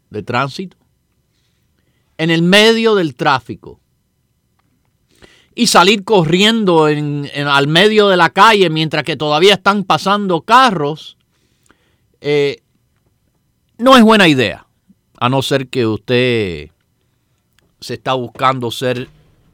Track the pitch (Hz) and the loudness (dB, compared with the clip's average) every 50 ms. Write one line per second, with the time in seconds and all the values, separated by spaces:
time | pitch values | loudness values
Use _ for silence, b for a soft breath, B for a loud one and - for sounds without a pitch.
0 | _ _ 101 107 95 - 117 123 139 135 - - 196 180 _ _ _ _ _ _ | _ _ -14 -12 -10 -6 -4 -4 -4 -6 -8 -12 -16 -16 _ _ _ _ _ _
1 | _ _ _ _ _ _ _ _ _ _ _ _ _ _ _ _ _ _ _ _ | _ _ _ _ _ _ _ _ _ _ _ _ _ _ _ _ _ _ _ _
2 | _ _ _ - 160 165 165 165 170 175 190 208 214 226 226 226 226 226 214 196 | _ _ _ -6 -4 -2 0 0 0 2 2 4 4 4 2 2 0 0 0 0
3 | 175 156 123 - 156 151 139 127 - - 104 - - - - _ _ _ _ _ | -2 -4 -6 -4 -2 -2 -2 -2 -4 -8 -18 -16 -18 -20 -20 _ _ _ _ _
4 | _ _ _ _ _ _ _ _ _ _ _ _ _ _ _ _ _ _ _ _ | _ _ _ _ _ _ _ _ _ _ _ _ _ _ _ _ _ _ _ _
5 | _ _ b b b b b b b b b - 240 - - 196 175 196 226 208 | _ _ b b b b b b b b b -4 -2 2 2 4 4 4 2 0
6 | 185 214 220 190 160 143 170 180 202 214 226 226 214 180 170 160 151 151 151 147 | 0 0 0 0 2 2 0 2 2 2 0 0 0 0 2 2 2 0 0 -2
7 | 151 147 147 143 143 - - 143 143 143 139 139 143 147 160 170 202 214 220 208 | -4 -6 -6 -8 -10 -10 -8 -6 -4 -2 0 0 0 2 2 2 2 2 4 2
8 | 202 202 185 175 170 160 - 190 196 226 226 208 185 165 156 156 160 156 160 156 | 2 2 2 2 2 0 2 2 2 4 4 2 2 0 0 -2 -4 -4 -4 -6
9 | 143 - 156 127 151 151 147 156 180 208 196 190 - 196 202 208 185 - 165 151 | -6 -6 -6 -6 -4 -2 0 2 4 2 2 2 0 -2 -2 -2 -2 -2 -2 -2
10 | - 190 202 208 202 190 175 160 - - 220 254 269 247 196 165 147 143 160 151 | -2 -2 -2 -2 -2 -4 -4 -4 -2 2 2 4 4 2 0 -2 -4 -6 -6 -8
11 | - - - _ _ _ _ _ _ _ _ _ _ _ _ _ _ _ _ _ | -14 -20 -20 _ _ _ _ _ _ _ _ _ _ _ _ _ _ _ _ _
12 | _ _ _ _ 131 143 147 147 143 143 127 - _ _ _ _ _ _ _ _ | _ _ _ _ -6 -4 -2 -2 -2 -2 -4 -8 _ _ _ _ _ _ _ _
13 | _ _ _ _ _ _ _ _ _ _ _ _ _ _ _ - 226 262 269 247 | _ _ _ _ _ _ _ _ _ _ _ _ _ _ _ -2 2 4 6 6
14 | 214 220 220 208 196 165 143 127 117 95 - - - _ _ _ _ _ _ _ | 6 6 4 4 4 2 2 2 0 -2 -4 -8 -16 _ _ _ _ _ _ _
15 | _ _ _ - 117 123 135 135 127 - 143 135 135 127 - 135 117 110 107 104 | _ _ _ -6 -4 -2 -2 -2 -4 -2 -4 -4 -4 -6 -4 -4 -2 -2 -4 -6
16 | _ - 127 120 127 127 120 113 104 92 82 73 76 - _ _ _ _ _ _ | _ -2 -2 0 0 0 -2 -2 -4 -6 -8 -12 -14 -18 _ _ _ _ _ _
17 | _ _ _ _ _ _ _ _ _ _ _ _ _ _ _ _ - - 120 - | _ _ _ _ _ _ _ _ _ _ _ _ _ _ _ _ -16 -14 -14 -10
18 | - 139 131 131 123 117 - - 135 127 131 131 120 117 - - 135 127 123 123 | -6 -6 -6 -6 -6 -10 -8 -4 -2 -2 -2 -2 -6 -10 -8 -6 -6 -6 -6 -6
19 | 127 - _ _ _ _ _ _ _ _ | -10 -16 _ _ _ _ _ _ _ _